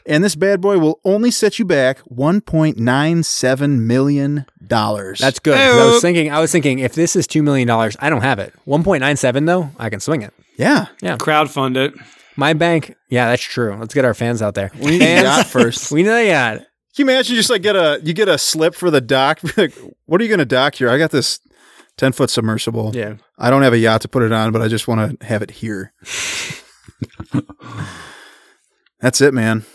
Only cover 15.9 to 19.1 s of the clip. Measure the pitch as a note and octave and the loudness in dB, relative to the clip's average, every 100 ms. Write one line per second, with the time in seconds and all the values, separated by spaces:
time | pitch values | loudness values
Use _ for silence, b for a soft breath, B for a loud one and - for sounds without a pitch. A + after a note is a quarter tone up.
15.9 | D3+ G3 A#3 A3 D#3 A#2+ G#2+ - _ _ | 0 2 2 2 2 0 -4 -12 _ _
16.9 | - C4+ C4 A3+ A#3+ G#3+ A3+ G3 G3 D#3+ | -2 0 0 0 0 0 0 0 2 2
17.9 | D3 D3+ E3+ G3+ D3+ - D#3+ D#3+ - F3+ | 0 -4 0 0 0 -2 0 -2 0 0
18.9 | D3 A#2+ | 0 2